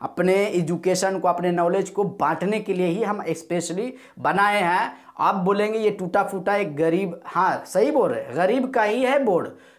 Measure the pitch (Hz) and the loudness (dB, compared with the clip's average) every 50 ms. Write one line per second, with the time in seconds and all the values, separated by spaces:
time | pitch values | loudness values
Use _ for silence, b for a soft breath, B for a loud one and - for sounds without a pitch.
0 | - - - 180 180 185 185 196 202 214 - 175 165 151 175 165 - 185 185 185 | -12 -8 -2 0 2 4 4 4 2 2 0 0 0 0 -2 -2 0 0 0 2
1 | 196 190 190 180 180 180 165 - 175 180 175 175 170 175 180 196 190 - - 202 | 0 0 0 0 0 0 0 0 0 0 0 2 2 2 2 0 -2 -2 -2 -2
2 | 202 196 - - 147 147 165 160 180 196 220 214 - 202 180 180 180 170 170 214 | -2 -2 -2 -2 0 0 0 0 -2 -2 -2 -2 -2 -4 -2 0 0 0 0 0
3 | 226 196 208 202 - 165 156 160 - - 170 175 175 - 165 190 240 254 254 B | -2 -2 -4 -4 -4 -6 -6 -6 -4 -4 -4 -2 -2 -2 -4 -4 -4 -6 -8 B
4 | B B B - 127 143 165 196 202 208 208 208 180 170 180 196 226 - - B | B B B -4 -2 0 2 4 2 4 4 2 2 2 2 0 0 -2 -6 B
5 | B B B - 151 185 202 196 175 190 202 202 208 214 220 220 220 208 - - | B B B -2 0 0 0 2 2 2 2 2 2 0 0 0 0 0 0 -2
6 | 185 175 185 202 190 196 196 185 180 202 202 202 202 151 143 143 160 165 175 190 | -4 -2 0 0 0 0 -2 -4 -2 0 0 0 0 -2 -2 0 0 2 2 2
7 | 196 175 170 - - - - 170 190 175 135 117 - - - 185 226 302 311 269 | 0 -2 -6 -8 -10 -6 -2 0 2 2 0 -2 -4 -2 0 2 2 2 4 2
8 | 196 151 117 110 113 120 123 160 180 190 240 269 247 - - 233 214 208 220 254 | 2 2 0 -2 -6 -6 -2 0 2 2 2 2 0 0 0 0 0 2 0 0
9 | 262 247 277 285 269 220 180 156 123 - - B B B B | 0 2 2 2 2 2 2 0 0 -4 -10 B B B B